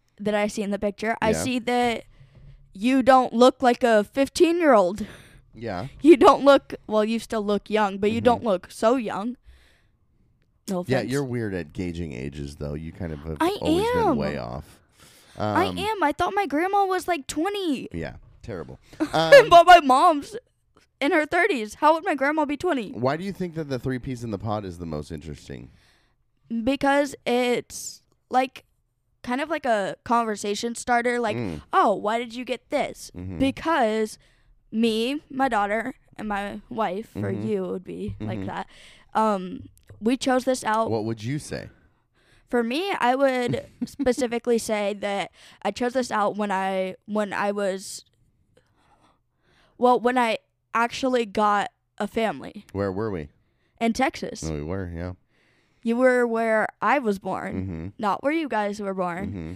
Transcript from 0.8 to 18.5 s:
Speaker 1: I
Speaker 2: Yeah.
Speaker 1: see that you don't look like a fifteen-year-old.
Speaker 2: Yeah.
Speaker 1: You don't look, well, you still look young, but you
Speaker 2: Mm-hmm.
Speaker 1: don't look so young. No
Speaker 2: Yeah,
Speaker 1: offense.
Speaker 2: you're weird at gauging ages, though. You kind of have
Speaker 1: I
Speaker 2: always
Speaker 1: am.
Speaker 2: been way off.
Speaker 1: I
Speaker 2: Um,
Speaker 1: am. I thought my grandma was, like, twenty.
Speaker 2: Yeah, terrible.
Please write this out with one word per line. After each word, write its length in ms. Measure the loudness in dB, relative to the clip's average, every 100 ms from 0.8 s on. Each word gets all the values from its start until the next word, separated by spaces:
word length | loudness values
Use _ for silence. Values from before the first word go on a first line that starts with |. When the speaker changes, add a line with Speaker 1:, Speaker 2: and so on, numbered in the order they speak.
| -4 -4 -6 -2
Speaker 1:
I 120 | 0
Speaker 2:
Yeah. 100 | 0
Speaker 1:
see 140 | 0 -4
that 460 | -2 0 0 -2 -10 -20 -20 -20 -20 -20 -20 -4
you 260 | 2 4
don't 320 | 6 6 6
look 300 | 6 6 6
like 200 | 2 4
a 200 | 4 4
fifteen-year-old. 1040 | 2 0 0 4 4 4 6 6 6 0 -10 -14 -20 -20 -20 -12
Speaker 2:
Yeah. 320 | -6 -6 -8 2
Speaker 1:
You 140 | 8 10
don't 300 | 10 8 8
look, 300 | 6 6 -14 -2
well, 180 | 0
you 140 | 0 -2
still 260 | -4 -4
look 280 | 0 -2 0
young, 260 | 0 0 0
but 140 | 0
you 80 | 2
Speaker 2:
Mm-hmm. 60 | 2
Speaker 1:
don't 180 | 2
look 240 | 0 -2 -4
so 280 | 0 2 2
young. 380 | -2 -6 -6 -10 -16 -20 _ _ _ _ _ _ _ _ _ _ -8
No 160 | -6 -2
Speaker 2:
Yeah, 100 | -2
Speaker 1:
offense. 140 | -2
Speaker 2:
you're 120 | -4
weird 320 | -2 -4 -4 -4
at 180 | -6
gauging 400 | -6 -6 -4 -8
ages, 440 | -8 -8 -8 -12 -10
though. 180 | -8 -8
You 160 | -10
kind 200 | -10 -10
of 60 | -8
have 160 | -8 -4
Speaker 1:
I 180 | -2 -2
Speaker 2:
always 280 | -2 0 0 0
Speaker 1:
am. 80 | 0
Speaker 2:
been 80 | 0
way 200 | -2 -6
off. 420 | -8 -10 -14 -20 _ _ -20 -20 -18 -6
Speaker 1:
I 260 | -2 0 -2
Speaker 2:
Um, 80 | -2
Speaker 1:
am. 240 | -6 -2
I 80 | -2
thought 240 | -2 -4 -2
my 100 | -2
grandma 400 | -2 0 0 0
was, 220 | -2 -2
like, 180 | -6 -4
twenty. 640 | -4 -4 -4 -4 -4 -6
Speaker 2:
Yeah, 260 | -8 -8 -12 -20 -20
terrible. 340 | -12